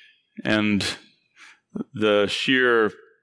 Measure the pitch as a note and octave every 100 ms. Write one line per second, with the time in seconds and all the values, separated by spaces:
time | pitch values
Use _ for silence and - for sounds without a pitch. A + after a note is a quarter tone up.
0 | - _ _ - - G#2+ G#2+ G2+ F#2 -
1 | - _ _ _ - - _ - - G#2
2 | G#2+ G#2 G2 - - C3 B2+ A#2 G#2+ -
3 | - _